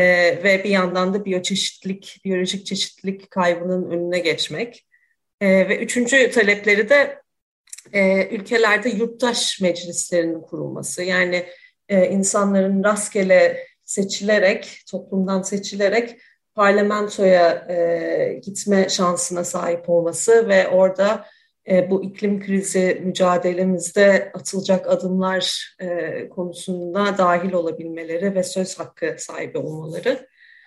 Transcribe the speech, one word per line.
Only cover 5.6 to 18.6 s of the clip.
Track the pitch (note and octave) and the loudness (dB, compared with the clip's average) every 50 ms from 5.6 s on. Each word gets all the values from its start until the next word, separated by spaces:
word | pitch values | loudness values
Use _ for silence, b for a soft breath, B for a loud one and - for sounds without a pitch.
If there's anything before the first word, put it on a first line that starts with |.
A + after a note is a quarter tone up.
| F3+ F#3 | 4 2
ve | G3+ - | 0 -2
üçüncü | A#3 A3+ - B3 A#3+ A#3+ C4+ C4+ B3+ B3+ | -4 -4 -2 -2 0 2 4 4 4 4
talepleri | B3+ B3 G#3+ G3+ G3+ G3+ G3+ G#3+ G3+ G3+ A3 G#3 | 4 2 2 2 2 2 2 2 2 2 4 4
de, | C#4+ C#4+ C#4 C#4 - - _ _ _ _ _ _ _ _ _ _ - - _ - - | 4 4 4 2 -2 -10 _ _ _ _ _ _ _ _ _ _ -20 -20 _ -6 0
e, | G3+ F#3+ F#3+ F#3+ F#3+ F#3 - | 2 2 4 4 2 0 -2
ülkelerde | A#3 G3+ F#3+ - A#3+ A3+ A3+ G#3+ G#3 G#3+ G3+ B3 | -4 -8 -6 -2 0 2 4 4 2 2 0 -2
yurttaş | G#3 G3 A#3 A#3 - - B3+ A#3+ A#3 - - - - - | -2 -2 -2 -4 -2 -2 -2 -2 0 -2 -2 -4 -4 -2
meclislerinin | F#3+ F3 E3+ - - F3 F3 - - - F3+ E3+ E3 E3 D#3+ D#3+ | 0 0 0 -2 -6 -8 -8 -8 -6 -2 -2 0 0 0 -4 -6
kurulması. | D#3 - E3+ D#3 D3 C#3+ - - - - - - F3+ | -10 -12 -10 -10 -8 -8 -10 -10 -10 -10 -8 -6 -4
Yani, | F#3 F#3 F#3 F#3 F3+ F3+ F3+ F3 B B B B B B _ _ - | -2 0 0 0 0 -2 -4 -4 B B B B B B _ _ 0
e, | G3+ F#3+ F3+ | 2 4 4
insanların | - F#3+ G3 F#3+ - - G#3 G3+ G3+ G3 F#3+ F#3+ G3 G3 F#3+ F#3+ | 4 2 0 0 0 0 0 0 2 2 2 2 2 2 2 2
rastgele | G#3 G#3 G#3 - - - G#3 F#3+ F#3+ F#3 F3+ F3 E3+ - - - - _ _ _ | 2 0 0 -4 -4 -2 -2 2 4 6 6 6 6 2 -2 -8 -14 _ _ _
seçilerek, | - - G#3 F#3+ G3 - - G3+ G3+ G#3+ G#3 F3+ F#3+ A3 - - - - - _ - | -8 -4 -4 -4 -4 -4 -4 -2 0 2 4 4 2 2 0 -4 -12 -18 -20 _ -12
toplumdan | - F3+ - - G3 F#3+ F#3 F#3+ G3 F#3 F#3 | -12 -12 -10 -6 -4 -2 -2 0 -2 -2 -2
seçilerek | - G#3 G3 - - G3+ G3+ G3+ G3 G#3 A#3 A#3+ A#3 - b b b b b _ _ _ | -4 -6 -6 -8 -8 -4 -2 0 0 0 0 -2 -4 -10 b b b b b _ _ _
parlamentoya, | G#3+ G3+ G3+ G3+ G#3 G3+ G#3 G#3+ G#3 G#3 G3+ - - G3+ F#3+ F3+ F3 E3+ E3 D#3+ - - - | 2 2 4 4 4 2 2 0 -2 -4 -4 -2 0 4 4 6 6 6 4 2 0 -4 -6
e, | F3+ F3 E3+ E3+ E3+ E3 E3 E3 E3 - - G3 G3+ - - | -2 -2 0 0 0 -2 -2 -2 -2 -2 -2 -2 -4 -6 -10
gitme | G3+ G3 - | -12 -12 -8